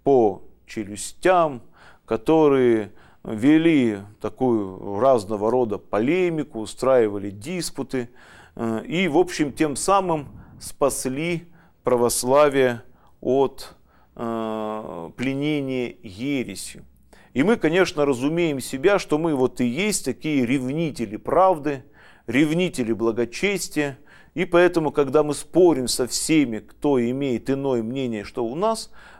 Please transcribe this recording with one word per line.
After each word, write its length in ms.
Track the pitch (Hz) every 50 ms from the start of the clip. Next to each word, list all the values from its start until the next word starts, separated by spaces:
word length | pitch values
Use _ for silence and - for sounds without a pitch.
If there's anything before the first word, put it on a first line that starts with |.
| _
по 380 | 139 139 127 117 107 95 - - - - _ _
челюстям, 960 | - - 117 107 95 104 101 - - - - - 175 185 180 165 156 139 117 - - - _ - - - _ _
которые 840 | - 113 113 - - 160 160 156 147 139 135 127 123 117 110 104 98 - - - - - _ -
вели 760 | - 117 107 107 143 151 156 160 165 165 143 127 117 107 98 98 101 107 _
такую 800 | - 107 - - 131 127 117 110 101 95 95 - - 101 101 98
разного 520 | 117 135 135 120 101 92 110 101 101 110
рода 260 | 120 127 123 110 104 95
полемику, 840 | - - - 101 110 131 165 185 180 175 165 156 143 - - 113
устраивали 680 | 107 101 - - - 127 131 127 113 107 101 101 98 101
диспуты, 800 | 98 101 101 131 185 180 160 - - - 131 - - 131 120 120 - - - - - - - - _
э, 300 | - 117 113 113 110 -
и, 220 | - - 170 196 180
в 100 | 139 160
общем, 340 | 180 175 - - 156 143 120
тем 220 | - 156 151 139
самым 540 | 113 - - 196 196 190 180 165 156 139 - - - - - - -
спасли 880 | - - - - 147 135 131 - - 127 127 139 160 170 175 165 170 - - - _ _ _ _ _
православие 1000 | 123 127 120 120 120 110 - - 123 131 143 151 147 135 139 131 123 120 117 - - - _ _ - _ _
от, 540 | - - 127 135 135 127 - - - - - - _ _ _ _ _ _ _
э, 960 | - 117 117 113 113 113 110 110 110 107 107 107 110 107 - 85 85 85 80 -
пленения 800 | - 123 135 135 139 143 151 151 147 139 131 131 127 123 117 - -
ересью. 840 | - 107 90 98 120 143 143 135 113 92 98 92 - - - - - - _ _ _ _ - - - _ -
И 100 | 120 143
мы, 140 | 190 240 -
конечно, 480 | - 156 160 185 185 - - 151 147
разумеем 540 | 143 143 117 127 147 160 170 175 160 143 131
себя, 380 | - - - 131 131 175 202 185
что 220 | - - 151 151
мы 160 | 160 170 151
вот 260 | 131 127 123 - -
и 40 | 127
есть 400 | 120 120 151 196 214 196 - -
такие 400 | 139 120 - - 156 151 139 123
ревнители 720 | 113 131 143 127 127 139 160 170 156 123 - 120 101 104 101
правды, 680 | - - 117 156 185 190 185 156 135 151 143 131 - - - - - - - _ _
ревнители 680 | - 113 131 160 151 156 170 185 175 - - 123 107 113
благочестия, 1040 | 98 113 113 117 107 120 117 - - - 196 202 180 - - - 147 151 143 175 - - - - - - - -
и 80 | - 180
поэтому, 480 | 170 - 175 180 175 175 180 156 147
когда 320 | 139 - 143 135 127 151 151
мы 100 | 147 143
спорим 540 | - - - - 160 185 175 156 131 127 113
со 200 | - - 127 113
всеми, 520 | - - - - 160 156 143 123 110 104
кто 400 | - - - _ - 147 143 127
имеет 500 | 117 120 127 135 143 139 123 110 - -
иное 320 | 135 135 139 139 131 120
мнение, 440 | 113 110 127 139 135 123 113 104 101
что 200 | - - - 120
у 80 | 113 123
нас, 380 | 160 196 220 226 220 - - - - - - -